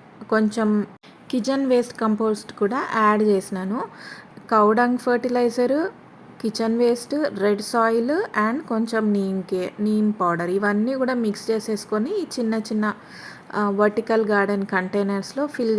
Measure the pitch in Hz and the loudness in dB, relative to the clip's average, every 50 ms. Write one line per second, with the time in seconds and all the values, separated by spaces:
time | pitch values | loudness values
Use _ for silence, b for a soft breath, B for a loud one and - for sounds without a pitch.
0 | - - - - 220 - 214 220 220 208 214 233 220 214 214 208 196 - - - | -20 -20 -20 -20 -6 -2 0 2 2 2 0 0 0 2 2 0 0 -4 -8 -16
1 | B B B B - - - 254 208 269 269 269 277 254 254 240 240 240 - - | B B B B -10 -4 -4 -2 -2 0 0 0 2 2 4 2 2 0 -4 -2
2 | 226 220 214 208 226 220 214 208 - - - - 208 196 240 277 - - - 220 | 0 0 2 2 0 0 0 -2 -6 -10 -4 -2 -2 0 0 -2 -4 -2 0 2
3 | 214 208 208 208 214 214 202 190 190 - 196 185 185 185 214 254 440 - B B | 4 4 4 4 4 4 4 2 0 -2 -6 -6 -4 -4 -4 -4 -6 -8 B B
4 | B B B B B B - - - - 233 214 208 208 220 233 247 247 247 247 | B B B B B B -20 -20 -4 0 4 4 6 6 6 4 4 2 2 0
5 | - 254 240 233 240 247 240 247 240 240 226 254 247 247 269 302 330 392 - - | 0 0 0 0 0 0 0 2 2 2 2 2 2 2 2 0 0 -2 -6 -12
6 | - - - - - - - - - 220 - - 226 220 226 233 240 233 240 240 | -20 -20 -20 -20 -20 -20 -12 -6 -6 -4 -2 -2 -2 0 2 2 4 2 2 0
7 | - - 277 294 311 - 208 196 190 208 208 202 214 - - 233 226 226 226 233 | -2 -4 -2 -2 -2 -2 -2 0 0 2 2 0 -2 -2 0 2 2 4 2 2
8 | 233 254 302 359 453 - - - 214 220 240 311 - - 233 220 233 226 226 220 | 2 0 0 0 -2 -2 -2 0 0 0 0 -2 -4 -2 -2 -2 -2 0 0 0
9 | 220 214 202 202 196 190 190 190 175 - 190 185 180 - - - 208 214 214 214 | 2 2 2 2 0 0 -2 -4 -4 -4 -4 -4 -4 -6 -4 -4 -2 0 2 2
10 | 214 214 208 - 185 175 170 165 175 175 185 196 208 208 202 208 220 254 269 262 | 2 0 0 0 0 0 0 0 0 -2 -2 0 0 2 2 2 0 0 0 0
11 | 254 247 262 247 226 214 202 - - - 226 220 220 - 214 202 - - 214 214 | -2 0 0 0 0 -2 -2 -2 -4 -2 -2 -2 -2 -4 -4 -6 -4 -4 -2 -2
12 | 220 302 415 415 320 - - 254 226 220 220 226 214 - 220 214 214 214 - B | -2 -2 -2 -4 -4 -4 -4 -4 -2 -2 -2 -2 -4 -2 -2 -2 -2 -2 -4 B
13 | B B B B B B B B B - - - 208 202 196 196 208 214 208 233 | B B B B B B B B B -8 -4 -2 -2 0 2 2 2 2 2 0
14 | 220 - 226 220 220 202 208 202 196 196 202 196 196 202 202 185 185 190 208 202 | 0 0 0 2 2 2 2 2 2 2 0 -2 -2 -2 -2 -2 -2 0 -2 -2
15 | 202 196 202 196 190 - - 269 294 285 - - 240 220 220 | 0 0 -2 -4 -4 -6 -4 -4 -4 -4 -2 -2 0 2 4